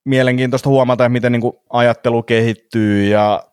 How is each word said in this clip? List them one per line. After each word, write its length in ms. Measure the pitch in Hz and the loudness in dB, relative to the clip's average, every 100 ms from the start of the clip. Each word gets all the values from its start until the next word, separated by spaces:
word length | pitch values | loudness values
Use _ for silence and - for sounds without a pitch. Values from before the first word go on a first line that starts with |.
mielenkiintoista 640 | 135 131 127 127 127 127 143 | -4 0 0 0 -2 -2 0
huomata, 400 | 135 123 123 120 | 0 2 2 0
miten 240 | 123 123 | 0 -2
niinku 300 | 120 113 - _ | -2 -4 -8 _
ajattelu 520 | 120 120 113 123 117 | 0 0 0 -2 -2
kehittyy 840 | 113 113 113 104 _ 113 107 101 | 0 0 0 -4 _ -2 0 0
ja 380 | 101 104 104 101 - | 2 2 2 0 -6